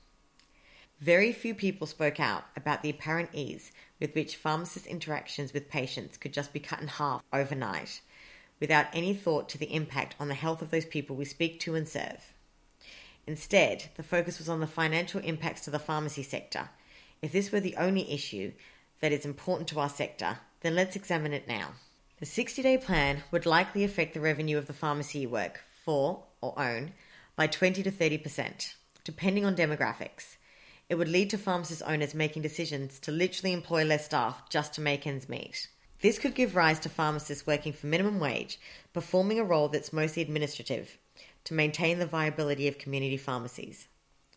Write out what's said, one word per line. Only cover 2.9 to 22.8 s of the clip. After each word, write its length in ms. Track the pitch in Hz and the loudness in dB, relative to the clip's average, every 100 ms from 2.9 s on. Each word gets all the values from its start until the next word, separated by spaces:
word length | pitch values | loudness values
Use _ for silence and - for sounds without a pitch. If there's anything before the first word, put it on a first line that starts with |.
apparent 400 | 143 156 165 170 | -4 -2 -2 -2
ease 380 | 147 131 76 - - - - | -6 -8 -8 -14 -20 -18 -8
with 140 | 151 | -4
which 220 | 156 - - | -2 -4 -4
pharmacist 500 | 160 156 175 - - | -2 -2 -2 -10 -10
interactions 680 | 170 156 147 - - 139 | -8 -4 -6 -6 -8 -4
with 180 | 143 143 | -6 -4
patients 460 | 151 131 131 98 - | -4 -4 -6 -10 -10
could 160 | 139 | -8
just 200 | 143 139 | -6 -6
be 60 | 147 | -8
cut 220 | - 160 | -8 -8
in 60 | 151 | -6
half 360 | - 147 127 - | -2 -2 -2 -2
overnight, 680 | 135 139 139 110 82 - - - - - - - - | 0 0 -2 -2 -4 -6 -12 -16 -20 -20 -20 -18 -4
without 260 | 151 151 - | 4 4 4
any 220 | 165 180 196 | 0 0 0
thought 340 | 175 147 - | 2 2 0
to 80 | 143 | -6
the 160 | 151 | -2
impact 420 | 160 147 135 - - | -2 -2 -4 -4 -4
on 80 | 147 | -4
the 80 | 135 | -2
health 260 | 160 165 | -2 -2
of 80 | 156 | 0
those 160 | 165 160 | -2 0
people 300 | 151 143 135 | -4 -4 -6
we 100 | 139 | -6
speak 340 | - 165 165 | -2 -2 -2
to 120 | - | -4
and 160 | 160 156 | -2 -2
serve. 460 | - - - - - _ _ _ _ - - - - - | -4 -6 -8 -18 -20 _ _ _ _ -20 -20 -20 -16 -10
Instead, 600 | 156 - 202 131 92 - - | -8 4 6 6 4 -6 -12
the 80 | |
focus 340 | 156 175 170 165 | -2 0 0 -2
was 120 | 160 | -2
on 100 | 160 | -2
the 80 | 156 | 0
financial 540 | 165 160 160 180 196 | 0 2 2 0 -4
impacts 400 | 165 160 170 - | -4 -2 -4 -6
to 100 | - | -4
the 80 | 151 | -4
pharmacy 420 | 156 151 151 143 | 0 -2 -2 -4
sector. 460 | 131 - - - - - - - - - | -6 -6 -6 -8 -8 -12 -20 -20 -20 -10
If 100 | 151 | -2
this 220 | 190 202 | 0 2
were 80 | 208 | 0
the 160 | 185 - | 0 2
only 340 | 180 196 - | 2 2 0
issue 400 | 143 - 104 98 - - - _ - | -4 -4 -6 -8 -10 -20 -20 _ -2
that 140 | 156 | 0
is 120 | 143 147 | 0 -2
important 440 | 139 - 180 165 | -6 -2 -2 -2
to 100 | 151 | -2
our 80 | 143 | -2
sector, 520 | 143 131 - 90 117 - _ | -2 -6 -2 -4 -4 -10 _
then 160 | 165 170 | 0 2
let's 220 | 190 196 | 2 0
examine 340 | - 165 151 | -2 -2 0
it 160 | 139 120 | -4 -4
now. 220 | 110 76 123 - _ _ - | -6 -6 -12 -20 _ _ -12
The 60 | 156 | -6
sixty-day 540 | - 240 - 262 | -4 -2 2 4
plan 440 | 254 | 4